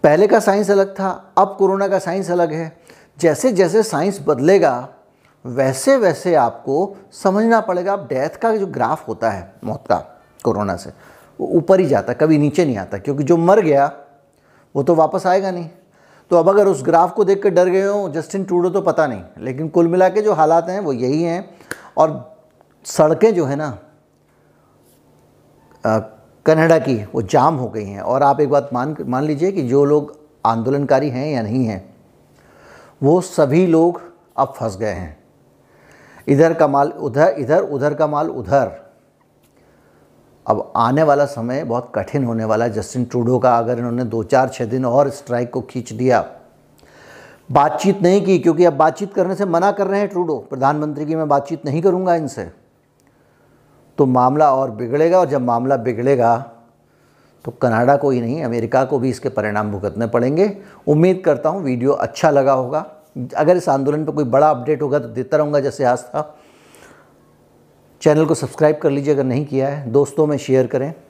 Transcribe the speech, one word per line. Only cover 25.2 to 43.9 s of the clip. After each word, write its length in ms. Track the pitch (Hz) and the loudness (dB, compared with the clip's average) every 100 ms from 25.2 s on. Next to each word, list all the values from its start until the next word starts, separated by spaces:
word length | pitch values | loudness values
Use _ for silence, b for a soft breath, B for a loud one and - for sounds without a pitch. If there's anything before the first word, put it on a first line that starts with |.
| _ _ _ _ _ _ 113 | _ _ _ _ _ _ 0
अ, 140 | 110 110 - _ _ - | 0 -2 -18 _ _ 2
कनाडा 340 | 160 160 160 | 4 6 4
की, 260 | 139 117 98 - | 2 -4 -4 -6
वो 60 | |
जाम 340 | 101 151 139 156 | 0 2 2 0
हो 140 | 120 | -6
गई 160 | 110 101 | -8 -10
हैं। 160 | 101 | -10
और 220 | 90 127 | -4 2
आप 180 | 139 135 | 2 2
एक 80 | 143 | 2
बात 200 | 147 139 | 0 0
मान, 220 | 123 135 151 | -6 -6 -6
मान 220 | 82 127 | -6 -4
लीजिए 280 | 151 147 180 | -2 -2 -2
कि 160 | 190 127 | -2 0
जो 180 | 135 143 | 2 4
लोग 340 | 151 143 - _ _ 113 | 2 -2 -16 _ _ -2
आंदोलनकारी 640 | 113 113 143 139 135 147 | -2 -2 -2 2 0 0
हैं 180 | 127 147 | -4 -4
या 140 | 139 | -4
नहीं 240 | 107 123 120 | -2 -2 -2
हैं, 300 | 95 - _ _ _ _ b b b b b b b | -4 -10 _ _ _ _ b b b b b b b
वो 180 | 139 175 | 2 2
सभी 460 | 175 - 147 156 185 | 0 0 2 4 4
लोग 340 | 160 165 170 - - _ - | 4 2 0 -14 -20 _ -4
अब 160 | 131 - | -4 -4
फंस 200 | 120 92 | -8 -6
गए 160 | 107 | -6
हैं। 260 | 87 85 73 _ _ _ _ b b b b b b b | -6 -12 -16 _ _ _ _ b b b b b b b
इधर 260 | 139 160 | 4 4
का 140 | 160 151 | 4 2
माल 220 | 139 143 | 2 0
उधर, 460 | - 147 117 165 - | -2 -6 2 2 0
इधर, 240 | 123 165 | 0 0
उधर 320 | - 143 147 | 0 -2 -2
का 140 | 147 151 | 0 -2
माल 220 | 147 - | 0 -4
उधर। 600 | - 92 139 113 - - _ _ _ _ _ _ _ b b b b b b b _ - | -6 0 0 0 -6 -20 _ _ _ _ _ _ _ b b b b b b b _ -4
अब 260 | 107 - - | -4 -2 -2
आने 280 | 117 139 | 0 2
वाला 220 | 156 139 143 | 2 2 0
समय 380 | - 113 135 | -4 -6 -6
बहुत 280 | 151 120 123 - | -4 -6 -4 -8
कठिन 280 | 95 143 | -6 -4
होने 220 | 123 113 110 | -4 -4 -2
वाला 200 | 110 117 | 0 0
है। 60 | |
जस्टिन 340 | 107 98 127 120 | -4 -8 -6 -4
ट्रूडो 340 | 123 117 127 | -2 0 2
का 180 | 127 117 | 2 2
अगर 200 | 117 123 | 0 -4
इन्होंने 260 | 120 | -4